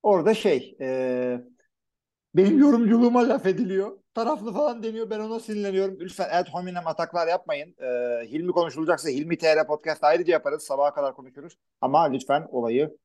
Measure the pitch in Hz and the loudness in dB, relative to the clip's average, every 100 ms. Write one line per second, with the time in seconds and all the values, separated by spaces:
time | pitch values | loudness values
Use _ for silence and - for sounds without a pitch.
0 | - 190 165 220 202 135 - - 131 131 | 4 4 4 2 2 0 -2 -10 -6 -2
1 | 127 123 123 123 123 _ _ _ _ _ | -2 -2 -2 -6 -10 _ _ _ _ _
2 | _ _ _ 170 196 294 285 233 226 233 | _ _ _ 2 4 6 6 6 4 6
3 | 240 240 247 262 190 180 202 190 202 - | 6 4 2 2 0 0 0 -2 -4 -10
4 | _ - 233 294 220 196 294 233 220 220 | _ -6 -4 -4 -6 -2 -2 -2 -8 -8
5 | 220 214 220 226 226 208 202 190 196 190 | -8 -8 -6 -8 -8 -6 -2 -2 -2 -6
6 | 185 - 180 170 180 175 180 180 160 156 | -14 -6 -2 -2 -2 -8 -8 -8 -6 -6
7 | 165 170 165 180 - 147 165 _ 131 123 | -4 -2 0 -2 -2 -6 -8 _ -4 -4
8 | 123 120 113 151 175 175 165 135 160 165 | -2 -4 -6 -6 -2 0 -2 -4 -2 -2
9 | 160 131 160 170 160 156 147 151 160 147 | -2 -4 -4 0 2 2 2 -4 -4 0
10 | 147 170 170 160 143 147 - 139 143 147 | 2 2 2 0 0 -6 -4 0 0 0
11 | 139 131 127 135 160 _ _ _ 127 151 | -6 -6 -20 -20 -20 _ _ _ 2 2
12 | 156 131 - 143 151 127 117 123 156 - | 2 -2 -2 -2 -2 -4 0 0 -2 -6